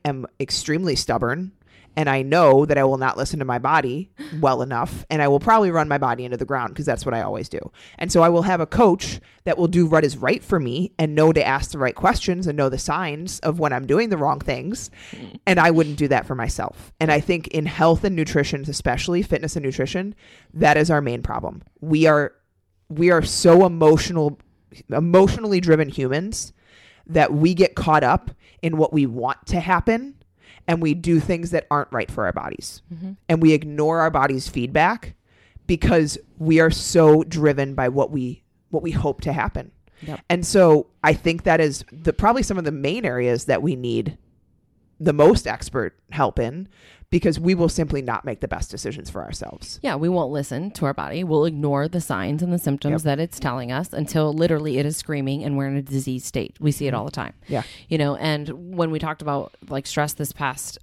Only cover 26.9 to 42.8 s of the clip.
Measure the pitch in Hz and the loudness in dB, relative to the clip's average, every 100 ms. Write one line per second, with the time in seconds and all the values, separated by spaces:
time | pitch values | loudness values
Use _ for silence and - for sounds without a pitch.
26.9 | _ - 160 147 147 165 175 185 - 160 | _ -2 2 2 4 2 4 2 2 2
27.9 | 156 127 170 - - _ _ 165 156 156 | 4 4 2 -2 -12 _ _ -4 0 2
28.9 | 156 135 117 120 - - 180 170 175 - | 2 0 -2 -6 -6 -6 -4 0 2 2
29.9 | 226 269 - _ _ _ - - 165 160 | -2 -4 -16 _ _ _ -10 -4 0 0
30.9 | 160 165 165 156 170 170 170 - 147 - | 0 2 2 2 -2 -2 -4 -2 -2 -2
31.9 | 123 - - 98 - - - - - _ | -4 -6 -4 -4 -4 -8 -10 -14 -18 _
32.9 | 165 190 196 - 160 160 156 156 147 151 | -14 -14 -12 -2 4 6 4 0 -2 0
33.9 | 165 160 151 139 131 - - 123 151 170 | 2 0 2 0 -2 -6 -6 -2 2 2
34.9 | 233 - - _ _ _ - - 180 - | 0 -8 -20 _ _ _ -12 -4 0 2
35.9 | 170 151 - - - 160 160 165 - - | 4 2 -2 -16 -6 2 4 4 2 0
36.9 | 175 156 156 165 165 151 139 139 135 127 | 6 8 6 4 0 0 0 -2 -2 -2
37.9 | 139 - 147 127 120 _ _ _ 160 165 | 0 -2 -2 -6 -10 _ _ _ -6 -4
38.9 | - 147 135 151 143 185 - - _ _ | -2 -4 -4 -4 -4 -4 -6 -12 _ _
39.9 | _ 151 151 - 175 170 202 175 151 - | _ -14 -12 -4 -2 2 6 8 6 4
40.9 | _ 151 160 170 165 - 160 156 139 - | _ 0 2 0 0 2 2 2 -2 -12
41.9 | 151 160 - 202 247 214 190 156 147 | -6 -2 2 2 2 -2 -4 -4 -4